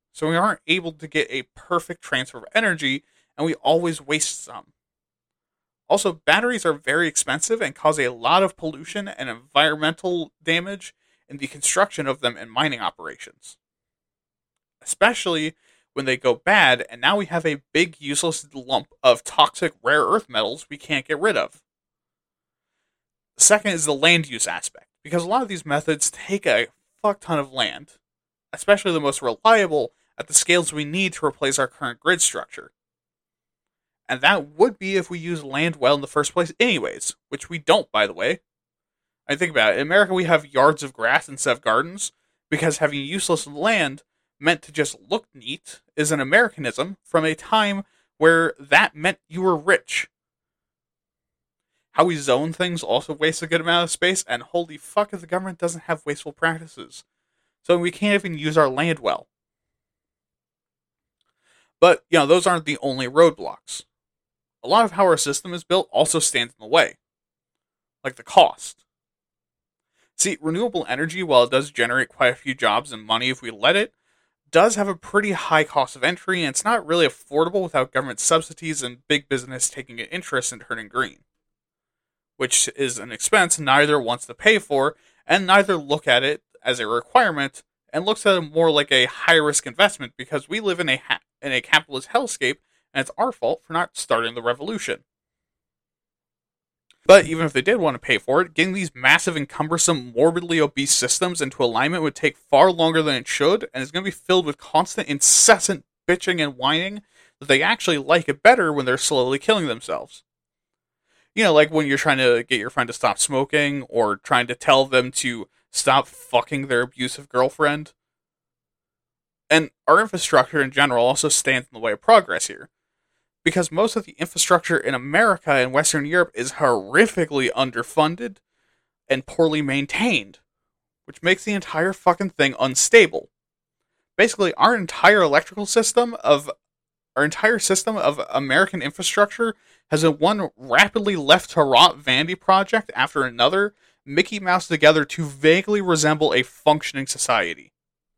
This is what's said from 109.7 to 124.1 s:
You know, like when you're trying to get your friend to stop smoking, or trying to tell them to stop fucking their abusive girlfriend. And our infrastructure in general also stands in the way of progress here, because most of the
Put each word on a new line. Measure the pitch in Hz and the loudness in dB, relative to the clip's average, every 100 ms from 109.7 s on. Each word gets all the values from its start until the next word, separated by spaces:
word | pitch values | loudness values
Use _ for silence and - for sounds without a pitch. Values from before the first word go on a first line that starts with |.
| 113 - 73 62 - _ _ _ _ _ _ _ _ _ _ _ | -6 -8 -10 -10 -20 _ _ _ _ _ _ _ _ _ _ _
You | - | 0
know, | 214 | 4
like | 151 151 | 6 4
when | 156 147 | 2 0
you're | 139 | 0
trying | 156 135 | 0 2
to | 127 120 | 4 2
get | 120 127 | 0 -4
your | 107 | -2
friend | - 120 | -4 -4
to | |
stop | 117 120 101 | -2 -2 0
smoking, | - 135 139 151 147 143 | -2 -2 -2 0 0 -4
or | 131 120 107 101 | -6 -2 0 -2
trying | - 131 120 | 0 0 0
to | 123 | -2
tell | - 135 | 2 4
them | 135 131 127 | 4 2 0
to | - 131 117 95 _ _ | -4 -6 -8 -12 _ _
stop | - - 135 139 | -4 0 0 0
fucking | - - 123 - 139 135 | -8 -4 -2 -2 -6 -4
their | 123 | -2
abusive | 123 - 127 - 139 | -2 -6 -10 -10 -6
girlfriend. | 123 131 - 147 151 156 _ _ _ _ _ _ _ _ _ _ _ _ _ _ _ - | -2 -2 0 -2 -2 -8 _ _ _ _ _ _ _ _ _ _ _ _ _ _ _ 0
And | 156 156 _ - | 0 0 _ 2
our | 170 | 2
infrastructure | 220 180 - 147 127 156 | 2 -4 0 2 2 0
in | 135 | -2
general | 139 143 123 | 0 2 2
also | 120 127 156 | 2 2 0
stands | - - 131 123 | 0 0 -2 -4
in | |
the | 113 | -8
way | 113 | -6
of | 104 | -2
progress | - 220 180 85 - | 4 4 4 -4 -6
here, | - - _ _ _ _ _ _ _ | -10 -20 _ _ _ _ _ _ _
because | - 170 165 | -2 -2 -2
most | 160 220 | 0 -2
of | 220 | -2
the | 190 | -8